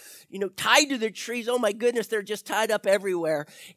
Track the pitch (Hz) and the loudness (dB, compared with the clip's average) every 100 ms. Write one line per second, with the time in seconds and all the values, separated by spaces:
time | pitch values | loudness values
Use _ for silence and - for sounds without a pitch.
0 | - - - 196 196 - 220 254 302 262 | -20 -20 -14 -8 -8 -4 4 6 4 0
1 | 220 185 - 240 226 247 226 214 240 240 | -4 -4 -8 -6 -2 0 0 0 0 0
2 | 208 220 202 208 - 214 220 208 214 202 | -2 -4 -4 -8 -4 -2 0 0 2 2
3 | 196 175 165 151 151 - - | 2 -2 0 -2 -4 -12 -20